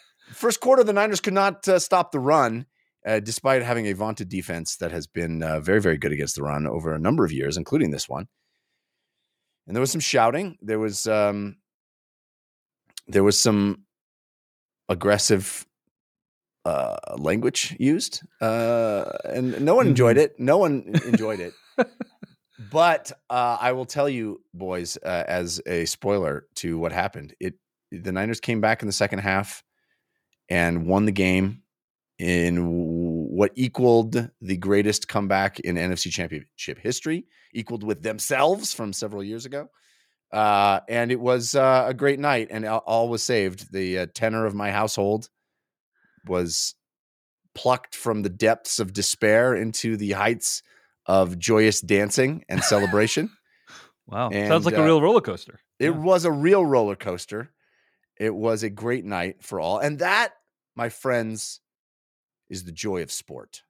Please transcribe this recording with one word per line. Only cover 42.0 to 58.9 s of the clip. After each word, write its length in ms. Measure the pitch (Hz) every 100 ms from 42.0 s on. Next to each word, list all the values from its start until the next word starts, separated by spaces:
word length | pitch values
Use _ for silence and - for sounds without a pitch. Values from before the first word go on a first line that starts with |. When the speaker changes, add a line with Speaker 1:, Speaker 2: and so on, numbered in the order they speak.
| 143 139
Speaker 1:
night, 280 | 143 131 113
and 160 | 110 107
all, 180 | 110 -
all 200 | 113 117
was 140 | 117
saved. 500 | - 120 95 90 -
The, 280 | 95 95 92
uh, 80 | 87 -
tenor 300 | 113 110 110
of 80 | 101
my 160 | 101
household 580 | 101 107 - 98 107 - _ _ _ _ _ _ _ _ _ -
was 480 | 90 87 82 - - _ _ _ _ _ _ _
plucked 420 | - 127 127 - -
from 280 | 120 107
the 60 | 101
depths 500 | 90 110 113 - -
of 140 | 101
despair 600 | 95 98 - 107 107 127 113
into 400 | 113 107 113 110
the 160 | 104
heights 500 | 98 104 117 - - - _ _ _ -
of 340 | 95 92 87
joyous 400 | 85 110 110 101
dancing 640 | 87 101 101 - 131 160 -
and 120 | 95
celebration. 680 | - 104 98 98 110 - 190 -
Speaker 2:
<laughs> 40 | _ _ _ - - _ -
Wow. 220 | 101 120
Speaker 1:
And, 180 | 101 104
Speaker 2:
Sounds 160 | 160 170
like 100 | 170
a 60 |
Speaker 1:
uh, 40 | 156
Speaker 2:
real 160 | 160
roller 200 | 156 233
coaster. 380 | - 92 - - _ _
Speaker 1:
it 60 | 147
Speaker 2:
Yeah. 60 |
Speaker 1:
was 340 | 165 165 185 170
a 60 |
real 340 | 147 156 196 165
roller 300 | 135 107 98
coaster. 540 | 104 90 - 104 131 _ _ _ _ _ _ _
It 180 | 110 101
was 280 | 110 110
a 60 | 110
great 360 | 101 110